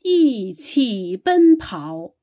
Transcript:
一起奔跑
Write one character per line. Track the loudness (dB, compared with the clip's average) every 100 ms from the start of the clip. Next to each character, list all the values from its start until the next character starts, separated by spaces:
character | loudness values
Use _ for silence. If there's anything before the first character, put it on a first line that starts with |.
一 | 0 2 2 0 -8
起 | -12 -4 -2 -2 -4 -8 -6
奔 | 0 4 6 4
跑 | 0 -14 -12 -14 -16 _